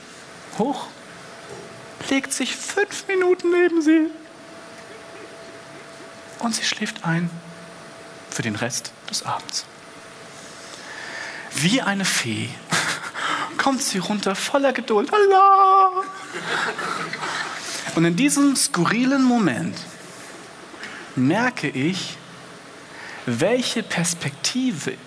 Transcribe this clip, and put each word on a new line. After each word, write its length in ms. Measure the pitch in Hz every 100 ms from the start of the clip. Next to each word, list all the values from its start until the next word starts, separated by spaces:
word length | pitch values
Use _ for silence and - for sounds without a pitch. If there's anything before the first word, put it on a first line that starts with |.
| - - - - - -
hoch, 300 | 208 - - - - - - - - - - - - - -
legt 240 | 269 -
sich 220 | - 262 -
fünf 520 | - - 403 - -
Minuten 440 | 381 359 359 349
neben 300 | 349 349 330
sie 280 | 302 320 320 - - - - - - - - - - - - - - - - - - - - - - -
und 160 | 233 220
sie 80 |
schläft 400 | - - 214 -
ein 260 | 170 165 170 - - - - - - - - - -
für 100 | -
den 140 | 117 104
Rest 380 | 117 - - - -
des 140 | -
Abends. 420 | - - - - - - - - - - - - - - - - - - - - - - -
Wie 280 | - 160 254
eine 240 | 202 196 180
Fee 440 | - 120 107 117 - - - - - - - - - - -
kommt 240 | 277 254
sie 160 | - 190
runter, 380 | 170 208 202 190
voller 360 | - 285 277
Geduld. 400 | 247 233 427 -
Allah! 880 | 415 392 381 392 392 381 392 381 370 381 - - 349 - - - - - - - - - - - - - - - -
Und 100 | 170
in 100 | 175
diesem 400 | 277 277 285 254
skurrilen 680 | - - 170 214 262 277
Moment 540 | 254 240 175 113 - - - - - - - - - - - - - - - -
merke 520 | 127 196 247 - 143
ich, 500 | 131 147 185 - - - - - - - - - - - - -
welche 580 | 117 175 254 240 233
Perspektive 1120 | - - 170 - 143 - - 247 254 165 - -